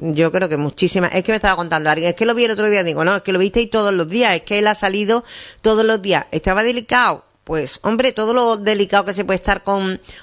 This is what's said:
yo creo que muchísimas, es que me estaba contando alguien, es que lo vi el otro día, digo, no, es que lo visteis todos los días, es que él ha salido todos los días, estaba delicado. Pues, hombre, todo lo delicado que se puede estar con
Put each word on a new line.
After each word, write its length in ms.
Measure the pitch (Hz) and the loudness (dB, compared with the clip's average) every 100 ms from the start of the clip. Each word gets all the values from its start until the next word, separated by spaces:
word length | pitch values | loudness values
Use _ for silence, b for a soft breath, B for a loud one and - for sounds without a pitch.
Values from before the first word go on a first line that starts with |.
yo 300 | 160 151 165 | -4 0 0
creo 160 | 180 180 | 0 0
que 80 | 151 | -2
muchísimas, 580 | 143 - 180 190 175 185 | -4 -2 -2 0 0 0
es 80 | 185 | -2
que 80 | |
me 40 | 220 | 0
estaba 200 | 202 185 | 0 0
contando 340 | 170 160 151 | 0 -2 0
alguien, 200 | 156 170 | 0 0
es 60 | 170 | 0
que 100 | 226 | 0
lo 80 | 233 | 2
vi 100 | 233 | 0
el 60 | |
otro 180 | 208 214 | 0 2
día, 140 | 208 170 | 2 0
digo, 200 | 151 165 | 0 0
no, 120 | 196 | 0
es 60 | |
que 100 | - | -2
lo 60 | 185 | 0
visteis 320 | 196 233 233 | 0 0 0
todos 220 | 226 202 190 | 0 0 0
los 140 | 160 | -2
días, 260 | 214 233 175 | 0 0 0
es 80 | |
que 160 | - 208 | -2 0
él 80 | 214 | 0
ha 80 | 208 | 0
salido 500 | 196 196 208 233 B B B B | 0 0 0 0 B B B B
todos 220 | 226 220 220 | 0 2 2
los 180 | 220 | 0
días, 240 | 190 160 - | 0 0 0
estaba 320 | 156 190 190 226 | -4 0 0 0
delicado. 600 | 240 226 247 226 156 - _ - | -2 0 2 2 0 -8 _ -8
Pues, 360 | 160 131 - | -6 -6 -6
hombre, 300 | 208 226 262 | -2 0 0
todo 220 | 233 214 247 | 0 0 2
lo 240 | 240 220 | 2 2
delicado 480 | 202 208 196 202 196 | 0 0 2 2 0
que 80 | 190 | -2
se 100 | 196 | -2
puede 140 | 190 | -2
estar 240 | - 196 | 0 -2
con 400 | - 196 190 185 B B | 0 -2 -2 -4 B B